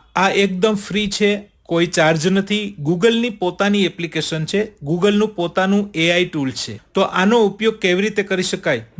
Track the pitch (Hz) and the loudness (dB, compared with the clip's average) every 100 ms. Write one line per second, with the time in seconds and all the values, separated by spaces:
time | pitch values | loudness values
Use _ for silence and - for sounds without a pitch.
0 | _ - 190 190 202 185 214 202 - 196 | _ 0 0 2 0 2 0 0 -4 -4
1 | 208 - 202 202 - _ - 170 170 175 | -2 0 0 0 -6 _ -4 0 0 2
2 | 156 160 180 196 196 208 202 175 147 175 | 2 2 2 0 0 -4 -6 -6 -2 2
3 | 226 233 240 202 180 175 202 202 175 - | 2 2 -2 -4 -4 0 0 2 0 -2
4 | 165 160 147 160 156 196 214 - 143 175 | -6 -4 -4 -4 -2 -2 -4 -6 -4 0
5 | 202 208 214 196 175 185 190 202 202 165 | 2 2 0 -2 -4 0 2 2 0 0
6 | 165 175 180 156 135 113 - 107 _ 190 | 2 2 0 -2 -4 -6 -10 -12 _ -2
7 | 196 180 196 233 202 202 220 214 185 180 | 0 2 2 4 2 0 -2 0 0 2
8 | 214 208 196 185 180 - 170 120 113 | 0 -2 -4 -2 -4 -4 -2 -4 -6